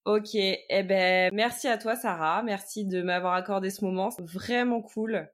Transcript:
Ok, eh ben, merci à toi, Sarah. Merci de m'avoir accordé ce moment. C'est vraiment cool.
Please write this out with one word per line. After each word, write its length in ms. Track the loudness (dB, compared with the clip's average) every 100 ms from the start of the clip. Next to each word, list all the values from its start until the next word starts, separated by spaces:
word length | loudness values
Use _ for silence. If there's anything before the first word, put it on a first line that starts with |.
Ok, 320 | 0 0 0 0
eh 480 | 0 0 0 0
ben, 460 | 2 2 4 4 4
merci 340 | 2 0 0 -2
à 100 | 0
toi, 180 | 0 -2
Sarah. 460 | -2 0 0 0
Merci 440 | 0 -4 -6 -6 -2
de 160 | -2
m'avoir 320 | 0 0 2
accordé 360 | 0 0 -2 -2
ce 140 | -2
moment. 260 | -2 0 -2
C'est 140 | -4
vraiment 580 | -10 -8 -2 0 2 0
cool. 480 | -4 -6 -2 -2 -4